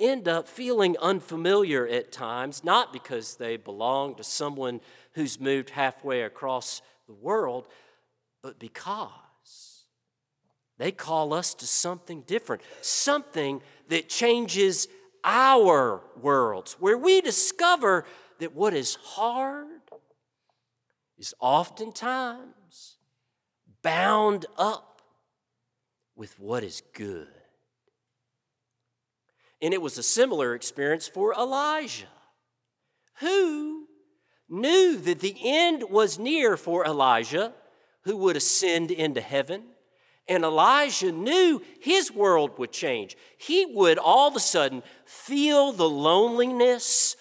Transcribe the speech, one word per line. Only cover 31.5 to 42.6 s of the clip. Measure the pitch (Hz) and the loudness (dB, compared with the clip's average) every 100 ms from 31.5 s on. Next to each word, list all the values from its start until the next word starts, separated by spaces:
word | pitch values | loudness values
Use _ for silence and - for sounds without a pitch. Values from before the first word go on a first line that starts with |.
| 277 302 311 262 117 95 _ _ _ _ _ _ _ _ _ _ - | -2 -2 -4 -6 -14 -16 _ _ _ _ _ _ _ _ _ _ -8
who | 330 392 349 302 302 311 - _ _ _ _ _ _ | 0 2 0 -2 -8 -10 -16 _ _ _ _ _ _
knew | 175 269 370 359 226 | -4 2 4 4 2
that | 160 170 | -2 -2
the | 196 220 | -4 -4
end | 233 302 349 302 202 | -2 2 2 0 0
was | 208 208 156 | 2 2 0
near | 247 320 233 170 | -2 0 2 0
for | 175 175 | -2 -2
Elijah, | 156 147 131 117 117 156 233 - _ _ _ _ | 0 2 4 4 0 -4 -4 -8 _ _ _ _
who | 185 214 | -8 0
would | 190 147 | 0 2
ascend | - - 185 170 165 | 0 0 2 0 -2
into | 165 156 123 | -2 -2 -2
heaven. | - 139 135 196 233 _ _ _ _ _ - | -4 -4 -4 -8 -12 _ _ _ _ _ -2
And | 180 | 0
Elijah | 160 156 202 277 285 - 185 | 2 4 6 6 2 -2 -2
knew | 160 226 370 349 269 - - | -2 0 4 4 2 -6 -12
his | 277 381 285 | 0 0 0
world | 220 202 165 143 | 2 4 4 2
would | - | -4